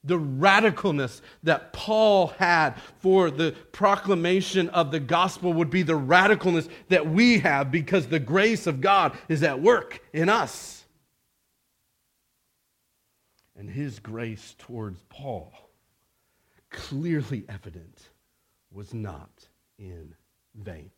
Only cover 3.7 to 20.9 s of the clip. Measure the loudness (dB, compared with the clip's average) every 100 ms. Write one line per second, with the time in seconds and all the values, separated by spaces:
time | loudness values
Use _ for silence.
3.7 | 0 2 2 0 0 2 0 0 -2 0
4.7 | 0 0 -4 -2 0 0 -2 -2 0 0
5.7 | 0 0 -2 4 4 6 2 2 0 -4
6.7 | -16 0 2 2 4 4 4 2 0 0
7.7 | -2 0 0 0 -4 0 2 2 0 -4
8.7 | -2 2 4 2 -2 -6 0 0 2 2
9.7 | 2 -2 -18 _ -2 0 0 -2 -8 -18
10.7 | -20 _ _ _ _ _ _ _ _ _
11.7 | _ _ _ _ _ _ _ _ _ _
12.7 | _ _ _ _ _ _ _ _ -18 -12
13.7 | -10 -10 -12 -14 -10 -10 -12 -18 _ -16
14.7 | -12 -12 -14 _ -16 -12 -12 -14 -20 _
15.7 | _ _ _ _ _ _ _ _ _ _
16.7 | -18 -10 -8 -4 -4 -4 -8 -10 -16 -16
17.7 | -20 -20 _ _ _ _ _ _ _ _
18.7 | -20 -14 -12 -12 -14 -20 _ _ _ _
19.7 | _ -20 -18 -20 -20 _ _ _ -18 -16
20.7 | -16 -20